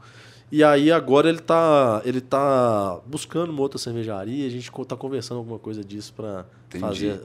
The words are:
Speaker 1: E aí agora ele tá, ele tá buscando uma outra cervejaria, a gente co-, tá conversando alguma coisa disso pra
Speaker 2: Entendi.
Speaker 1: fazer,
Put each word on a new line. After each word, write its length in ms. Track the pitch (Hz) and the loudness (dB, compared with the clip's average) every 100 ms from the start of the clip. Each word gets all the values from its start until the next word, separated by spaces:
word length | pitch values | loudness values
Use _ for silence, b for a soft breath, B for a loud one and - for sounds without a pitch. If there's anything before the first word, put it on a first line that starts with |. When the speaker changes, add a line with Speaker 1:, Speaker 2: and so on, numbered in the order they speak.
| B B B B B | B B B B B
Speaker 1:
E 120 | 151 | 6
aí 260 | 151 143 147 | 6 6 4
agora 380 | 165 131 139 160 | 4 4 4 4
ele 100 | 165 | 0
tá, 640 | - 165 165 147 127 107 | 2 2 6 4 4 2
ele 160 | 120 127 | -2 -4
tá 800 | 123 135 139 131 120 107 98 87 120 | -2 0 2 4 4 2 -2 -6 -10
buscando 440 | 147 - 156 170 | -10 -6 -6 -6
uma 100 | 147 | -4
outra 180 | 135 127 | -4 -4
cervejaria, 680 | 123 117 113 98 101 139 135 | -8 -8 -6 -8 -6 -6 -6
a 40 | |
gente 200 | 123 120 | -8 -12
co-, 140 | - | -12
tá 120 | 127 - | -10 -10
conversando 420 | 135 135 117 123 | -8 -8 -8 -10
alguma 220 | 117 110 | -10 -12
coisa 240 | 110 107 | -10 -12
disso 280 | 101 104 104 | -12 -14 -14
pra 320 | - 110 95 92 b b | -12 -10 -10 -12 b b
Speaker 2:
Entendi. 160 | 90 | -8
Speaker 1:
fazer, 360 | 104 95 104 98 | -6 -4 -4 -6